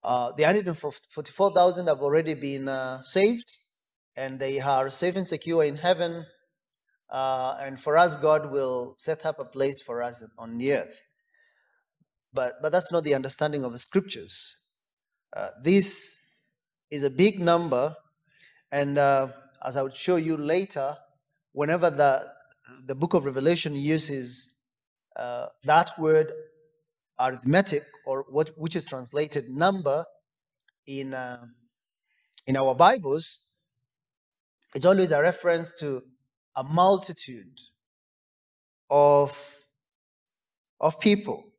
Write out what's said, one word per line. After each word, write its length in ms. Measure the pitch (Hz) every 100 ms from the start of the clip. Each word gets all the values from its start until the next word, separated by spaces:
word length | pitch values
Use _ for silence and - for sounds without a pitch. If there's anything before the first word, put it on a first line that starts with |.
uh, 300 | - 123 123
the 100 | -
hundred 240 | 151 202 185
and 100 | 160
forty-four 760 | 147 - _ - - - 196
thousand 340 | 190 180 175 175
have 140 | 139
already 320 | 143 151 160
been, 340 | 151 139 139 135
uh, 340 | 135 131 131
saved, 560 | 131 185 202 233 - - _ _ _ _ _ -
and 200 | 135 131
they 180 | 135 135
are 300 | 131 135 135
safe 260 | 131 175 180
and 100 | 185
secure 380 | 151 - 165
in 140 | 151 143
heaven, 480 | 175 180 170 170 160 _ _ _ _ _ _ _ _
uh, 460 | 131 135 131 131 135
and 180 | 135 135
for 160 | - 151
us, 220 | 175 151
God 340 | 151 151 147
will 440 | 139 131 127 123 -
set 280 | - 156 160
up 140 | 151
a 60 | 135
place 360 | 135 135 139
for 220 | - 120
us 180 | 120 120 110 -
on 200 | 117 117
the 160 | 131
earth. 280 | 139 87 - _ _ _ _ _ _ _ _ _ _ _ _ _
But, 220 | 131 127 117
but 120 | 151
that's 180 | 170 180
not 140 | 170 151
the 100 | 139
understanding 480 | 131 - 151 147
of 80 | 127
the 80 | 120
scriptures. 800 | - 190 190 - 82 - - - _ _ _ _ _ _ _
Uh, 180 | - 101 -
this 560 | 135 196 185 - - - _ _ _ _ _ _ _
is 120 | 151
a 60 | 139
big 300 | 131 202 196
number, 560 | 170 170 170 127 143 156 _ _ _ _ _ _ _
and, 240 | 143 143 143
uh, 320 | 139 135 131 - - _
as 140 | - 135
I 60 |
would 120 | 135 131
show 220 | - 175
you 180 | 160 156
later, 600 | 147 170 196 - 135 147 _ _ _ _ _
whenever 360 | 135 147 170 170
the, 380 | 143 143 131 - - _ _ - 127 131
the 100 | 131
book 180 | 170
of 100 | 185
Revelation 520 | 139 131 143 170 165 143
uses, 800 | 143 160 151 139 123 127 - _ _ _ _ _ _ -
uh, 320 | 123 123 123 _
that 280 | 135 151 170 -
word 360 | 156 156 156 - - _ _ _ _ _ _ _
arithmetic, 640 | 131 131 120 170 196 147 - - -
or 200 | 135 139
what, 220 | 135 156 160
which 180 | 160 170
is 80 |
translated 680 | 147 131 123 147 151 147 123
number 560 | 131 180 196 147 143 170 _ _ _ _ _ _ _ -
in, 280 | 139 135
uh, 320 | 131 127 123 120 120 120 _ _ _ _ _ _ - -
in 120 | 135
our 180 | 135 127
Bibles, 720 | 170 254 151 147 160 - _ _ _ _ _ _ _ _ _ _ _ _ _ -
it's 100 | 170
always 260 | 196 185
a 100 | 147
reference 500 | 160 175 175 170 165 -
to 240 | 147 131 131 _ _ _ _ -
a 80 |
multitude 920 | 135 160 185 196 185 170 - 120 95 - - _ _ _ _ _ _ _ _ _ _ _ _
of, 760 | 143 143 143 139 139 - - _ _ _ _ _ _ _ _ _ _ _ _
of 200 | 156 156
people. 460 | 214 202 208 - -